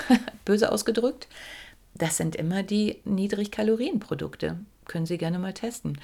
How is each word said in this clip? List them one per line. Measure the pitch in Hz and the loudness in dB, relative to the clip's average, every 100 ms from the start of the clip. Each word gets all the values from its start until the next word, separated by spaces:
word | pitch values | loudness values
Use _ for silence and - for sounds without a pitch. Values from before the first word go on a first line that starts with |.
| - 233 | 4 4
<laughs> | - - | 2 -6
böse | - 208 226 | 2 4 4
ausgedrückt. | 214 - 226 247 - - - - - - - _ | 2 2 4 4 2 -12 -18 -18 -18 -20 -20 _
Das | - 165 - | -2 0 2
sind | 165 | 0
immer | - 160 190 | 0 0 0
die | 196 208 214 - | 2 2 2 0
Niedrigkalorienprodukte. | 208 190 202 208 208 - 214 220 277 311 - - - - 78 170 208 _ - | -2 0 0 0 -2 0 2 2 2 -2 -4 -6 -6 -4 -6 -6 -10 _ -8
Können | 170 160 | -4 -2
Sie | 175 | -2
gerne | 165 180 | -2 -2
mal | 185 | -4
testen. | 190 226 - 156 143 | -6 -8 -6 -6 -8